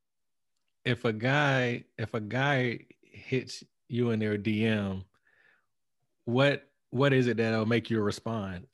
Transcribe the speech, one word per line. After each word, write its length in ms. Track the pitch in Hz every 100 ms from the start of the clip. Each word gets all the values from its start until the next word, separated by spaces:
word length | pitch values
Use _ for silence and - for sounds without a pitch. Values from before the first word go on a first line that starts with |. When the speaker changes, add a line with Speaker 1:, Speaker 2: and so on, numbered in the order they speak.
| _ _ _ _ _ _ _ _ 123
Speaker 1:
Mm-hmm. 60 |
Speaker 2:
if 140 | 117 120
a 80 |
guy, 720 | 107 123 147 143 135 123 120 - -
if 160 | 113
a 80 | 117
guy 580 | 104 123 139 135 123 113 - -
hits 640 | _ 101 - 131 - - - _ -
you 220 | 120 120
in 80 | 110
their 180 | 107 104
D 280 | 107 107 113
M, 380 | 110 98 95 - _ _ _ _ _ _ _ _ _ _ _ -
what, 460 | 123 143 139 - _ -
what 220 | 123 139
is 140 | 131 120
it 100 | 110
that'll 280 | 113 113 110
make 240 | 117 107
you 100 | 113
respond? 640 | 104 - 113 113 98 90 -